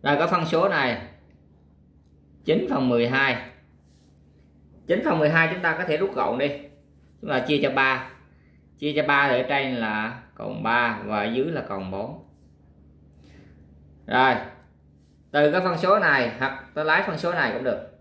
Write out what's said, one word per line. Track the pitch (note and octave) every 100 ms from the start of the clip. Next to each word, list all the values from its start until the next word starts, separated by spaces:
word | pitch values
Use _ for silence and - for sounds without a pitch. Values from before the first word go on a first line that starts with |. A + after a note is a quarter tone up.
Rồi | C#3+ C#3+
cái | E3+
phân | F3+ D#3+
số | E3 G3
này | E3 C3 A2+ - - _ _ _ _ _ _ _ _ _ _ _ -
chín | - D#3 -
phần | - B2+
mười | A#2+ A#2
hai. | C3+ C3+ A#2 - - _ _ _ - _ _ - _ _ _ - - -
Chín | F3+
phần | - E3
mười | D3+
hai | E3 E3
chúng | F3+
ta | E3+ D#3+
có |
thể | F3+ D3+
rút | G3
gọn | C3 F2+ A#2+
đi. | C#3+ C#3+ - - _ _ _ _
Chúng | -
ta | C3
chia | C3 D3
cho | C#3
ba. | C3 C3 C3 - - - _ _ _ _ _
Chia | D3 D3
cho | D3
ba | C#3+ C#3+
thì | B2+
ở | B2+
trên | C#3 C3+
là | B2 A2 G#2+ A2 B2+ -
còn | - - G#2+
ba | G#2+ A#2+ A#2+ G#2+
và | G#2 G#2
ở |
dưới | G#2 A#2+ D3+
là | D#3+ -
còn | G2 F#2+
bốn. | F#2+ A2+ D#3 - _ - _ _ _ - - - - - - - - - - - - -
Rồi, | A2+ C3 A2+ - - - _ _ _ _ _ _
từ | D3 D3+
cái | F3+
phân | F#3 E3
số | F3+ G#3
này | E3+ C#3 A#2 A2
hoặc | C3+ C3 -
ta | -
lấy | D#3 E3
phân | G3 D#3+
số | E3+
này | E3+ C3
cũng | A#2
được. | C3 G#2+ - -